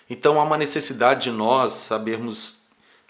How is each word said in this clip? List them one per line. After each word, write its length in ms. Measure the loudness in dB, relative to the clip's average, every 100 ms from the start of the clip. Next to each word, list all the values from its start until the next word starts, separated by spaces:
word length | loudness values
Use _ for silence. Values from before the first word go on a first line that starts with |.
| _
Então 320 | 0 2 4
há 40 |
uma 120 | 2 0
necessidade 680 | 0 -2 -2 2 4 4
de 60 | 0
nós 400 | -2 2 2 2
sabermos 840 | -2 -4 -4 -4 -6 -6 -8 -10 -14 _ _ _ _